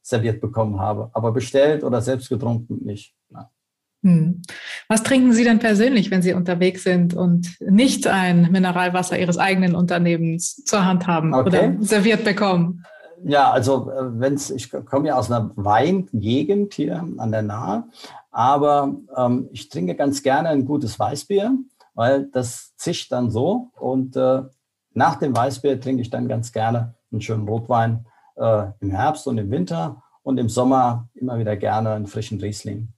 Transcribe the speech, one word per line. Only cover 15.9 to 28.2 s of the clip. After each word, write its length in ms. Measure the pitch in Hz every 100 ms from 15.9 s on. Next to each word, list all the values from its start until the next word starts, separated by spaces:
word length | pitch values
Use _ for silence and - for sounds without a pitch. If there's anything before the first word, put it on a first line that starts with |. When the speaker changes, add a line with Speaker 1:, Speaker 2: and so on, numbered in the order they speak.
| 190 180 110 101 127 - 202 202
Speaker 1:
hier 340 | - 143 175 170 -
an 140 | 113
der 120 | 110
Nahe, 420 | 107 107 95 107 233 - - - _
aber, 640 | 117 123 143 147 143 139 139 - -
ähm, 320 | 123 123 127
ich 180 | - -
trinke 260 | - 180 165
ganz 260 | 143 139
gerne 280 | 135 139 165
ein 160 | 147 120
gutes 340 | 147 117 -
Weißbier, 580 | 107 143 - 196 214 262 262 _ _ -
weil 300 | 117 139 -
das 500 | - 117 - - _
zischt 360 | - 175 -
dann 200 | 123 120
so 400 | 104 147 240 -
und, 420 | - 127 131 131 131
äh, 280 | 131 135 135 _ _ _ _
nach 220 | - 156 165
dem 200 | 151 117
Weißbier 460 | 131 120 143 123
trinke 220 | 127 131
ich 80 | 117
dann 160 | 123 120
ganz 240 | 117 117
gerne 420 | 113 113 117 117 - _
einen 100 | 110
schönen 260 | - 110 104
Rotwein, 580 | 113 113 117 113 117 117 _